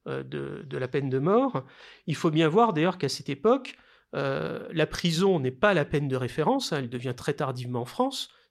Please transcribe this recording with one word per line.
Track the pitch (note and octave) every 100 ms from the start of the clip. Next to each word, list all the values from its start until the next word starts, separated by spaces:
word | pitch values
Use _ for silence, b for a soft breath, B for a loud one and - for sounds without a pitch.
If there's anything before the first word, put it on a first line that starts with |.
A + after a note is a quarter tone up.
| -
euh, | C3+
de, | C3 C#3+ C#3 - C#3
de | C#3
la | B2+
peine | C#3+ C3+
de | C3
mort ? | D#3 A3 C4+ C#3 - B B B B
Il | D3+
faut | E3+
bien | D#3 D#3+
voir | F#3+ A3+
d'ailleurs | D#3 F3 F3+
qu'à | C#3
cette | - -
époque, | C3+ G#3+ C4+ C4 - b b b
euh, | C#3 C#3 C#3 - - -
la | E3 D#3
prison | - F3 D#3+ G3 F3
n'est | B2+
pas | B2+ G#3
la | F3
peine | C#3+ D3 C#3+
de | B2+
référence, | B2 - D#3 C4+ -
hein, | D3
elle | A#2+
devient | B2 B2+
très | B2 -
tardivement | C#3+ C3+ B2+ B2 B2
en |
France, | B2 - C4 C4+ - b b